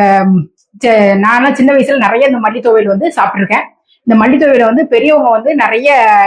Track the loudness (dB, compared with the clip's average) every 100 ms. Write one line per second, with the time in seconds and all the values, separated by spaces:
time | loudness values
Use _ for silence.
0 | 2 2 0 -2 -4 _ _ -6 0 2
1 | 2 0 0 0 0 0 0 2 0 -2
2 | -2 0 0 -2 -4 -4 0 0 0 -2
3 | -4 -2 -4 -4 -4 -4 -6 _ _ _
4 | -2 0 2 2 2 2 2 0 0 0
5 | 0 0 0 -2 -2 -2 -2 -2 0 2
6 | 2 2